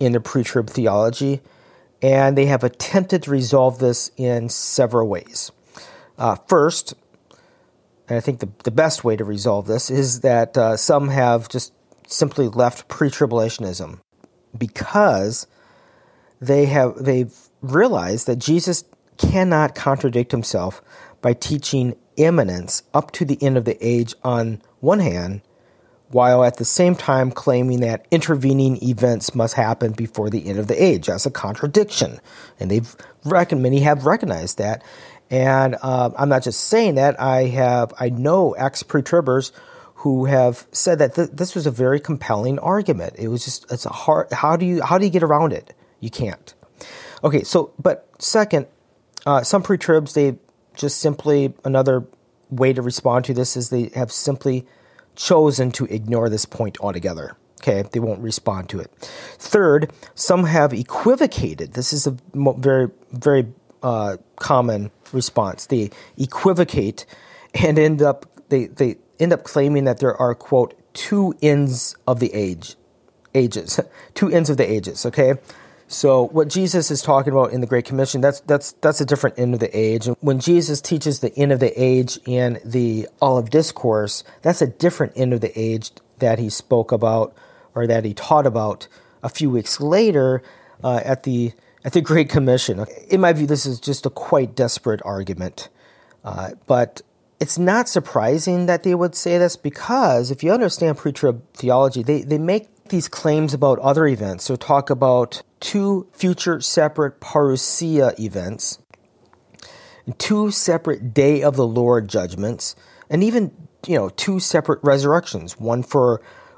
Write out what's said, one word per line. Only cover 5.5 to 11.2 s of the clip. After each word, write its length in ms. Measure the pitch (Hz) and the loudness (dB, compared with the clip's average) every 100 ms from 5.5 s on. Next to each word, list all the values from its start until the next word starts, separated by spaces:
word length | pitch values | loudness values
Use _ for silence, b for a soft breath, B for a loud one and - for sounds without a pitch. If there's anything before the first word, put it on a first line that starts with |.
| - B B B B B - | -14 B B B B B -4
Uh, 180 | 120 98 - | -2 -2 2
first, 480 | 175 151 - - - _ _ _ b b b b _ _ _ - | 4 4 0 -8 -14 _ _ _ b b b b _ _ _ -4
and 80 | 120 | -4
I 40 | |
think 200 | 127 120 | -2 -4
the, 80 | 101 - | -8 -8
the 60 | 123 | -2
best 320 | 113 160 - | 2 2 0
way 140 | 120 110 | -2 -2
to 80 | |
resolve 420 | 104 104 117 101 101 | -4 -4 -2 0 -2
this 240 | 110 - | -4 -2
is 300 | 135 135 123 | -2 0 0
that, 360 | 135 117 113 135 | 2 2 2 2
uh, 200 | 113 107 | 2 2
some 320 | - 147 139 | 2 2 2
have 400 | 135 | 2